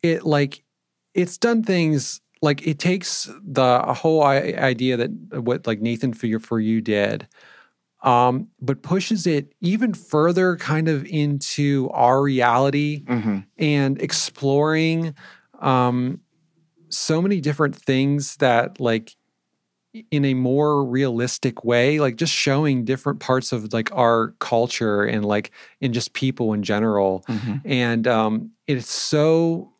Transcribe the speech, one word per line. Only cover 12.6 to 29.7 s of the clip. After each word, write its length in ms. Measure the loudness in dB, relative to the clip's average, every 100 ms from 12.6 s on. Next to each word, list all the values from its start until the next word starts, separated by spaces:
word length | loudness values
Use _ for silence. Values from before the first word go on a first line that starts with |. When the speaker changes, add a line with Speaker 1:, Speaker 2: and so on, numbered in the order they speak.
| 2 2 -2 -4 -4
Speaker 2:
Mm-hmm. 320 | -2 0 -2 -6 -4
Speaker 1:
and 440 | 0 2 0 -2
exploring, 1120 | -4 -4 -6 -4 0 2 2 2 0 0 -4 -8 -20 -20 _ -6
um, 600 | 0 2 2 0 -2 -6 _ _ _ _ _ _ _
so 320 | -10 -2 0
many 180 | 0 0
different 340 | -2 0 -2
things 640 | -2 -2 0 2 0 -4 0
that, 420 | 2 4 0 -2
like, 380 | -2 -2 -4 _ _ _ _ _ _ _ _ -20 -4
in 140 | 0 0
a 80 |
more 500 | 0 0 2 2 2
realistic 800 | 0 0 0 0 -2 -2 -4 -4
way, 340 | 0 2 4 2
like, 180 | 0 0
just 160 | -4
showing 520 | 0 0 2 2 0
different 360 | 0 -2 -2 -6
parts 320 | 0 0 0
of, 200 | -6 -4
like, 180 | -4 -4 0
our 380 | 2 2 0 -6
culture 640 | -2 0 0 -2 -2 0
and, 220 | 0 0
like, 260 | 0 -2 -4 -16 -20 _
and 140 | -4
just 180 | -2 -4
people 400 | -4 -4 0 -2
in 100 | -2
general. 640 | -2 0 2 2 2 0 -4
Speaker 2:
Mm-hmm. 280 | -6 -4 -6
Speaker 1:
And, 420 | -2 -2 0 0 0
um, 440 | 2 0 -2 -6 _ -6
it's 240 | -6 -4
so 800 | -8 -2 0 2 2 2 -2 -8